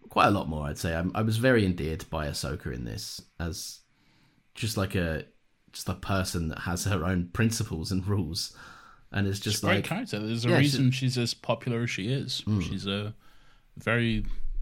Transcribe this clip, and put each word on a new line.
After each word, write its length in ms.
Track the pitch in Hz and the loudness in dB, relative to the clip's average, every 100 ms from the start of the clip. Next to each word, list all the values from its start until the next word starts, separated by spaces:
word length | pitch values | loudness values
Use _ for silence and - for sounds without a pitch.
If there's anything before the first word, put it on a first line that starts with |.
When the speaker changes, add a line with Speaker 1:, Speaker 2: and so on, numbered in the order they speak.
| - | -2
Speaker 1:
quite 200 | - 117 | 4 6
a 20 | |
lot 180 | 101 76 | 6 0
more, 200 | 78 73 | -4 -4
I'd 100 | - | -2
say. 160 | 90 | -2
I'm, 160 | 82 90 - | 0 0 0
I 60 | |
was 160 | 113 110 | 0 4
very 280 | 131 120 95 | 6 6 4
endeared 420 | 87 76 80 - | 2 -2 -4 -4
by 180 | 80 73 | -4 -4
Ahsoka 440 | 73 67 67 - | -4 -4 -4 -6
in 120 | 62 | -6
this 360 | 58 53 - - - - | -6 -8 -10 -12 -14 -8
as 400 | 85 - - - _ _ _ _ _ _ _ | -6 -6 -10 -14 _ _ _ _ _ _ _
just, 220 | - 107 107 | -6 -4 -2
like, 180 | 95 | 0
a, 300 | 95 85 78 - _ _ _ _ | 0 0 -2 -6 _ _ _ _
just 160 | - - | -10 -6
a 60 | |
person 520 | 90 - 95 90 87 80 | -6 -2 -2 0 -2 -4
that 100 | - | -4
has 240 | 92 87 | -4 -2
her 200 | 98 95 | 0 0
own 260 | 85 92 87 | 2 0 0
principles 580 | - 113 - 107 80 85 | 2 2 2 -4 -4 -2
and 160 | 92 92 | -2 0
rules. 500 | 101 78 87 - - - - - - - | 0 0 -4 -8 -10 -20 -20 -20 -20 -8
And 160 | 101 98 | -2 0
it's 140 | 101 | 0
just 160 | - - | -2 0
Speaker 2:
She's 80 | |
a 20 | 101 | 2
great 80 | - | 2
Speaker 1:
like, 60 | - | 0
Speaker 2:
character. 340 | - - 104 | -4 -4 -4
There's 240 | 107 117 | -2 0
a 60 | 120 | 4
Speaker 1:
yeah, 80 | 165 | 6
Speaker 2:
reason 340 | 143 135 127 | 6 6 4
Speaker 1:
she 140 | 131 131 | 4 2
Speaker 2:
she's 120 | 123 | 2
as 160 | 117 | 0
popular 480 | - - 117 123 117 | -2 -2 -2 0 -2
as 80 | 120 | -2
she 220 | - 101 | -2 -2
is. 300 | 135 123 - - | -2 -4 -4 0
Speaker 1:
Mm. 160 | 104 | 0
Speaker 2:
She's 240 | - 98 98 | 0 -4 -4
a 260 | 101 107 - - - - - _ - | -4 -4 -10 -18 -20 -20 -20 _ -6
very 480 | - 117 117 110 - - - - | 0 2 2 2 0 2 2 4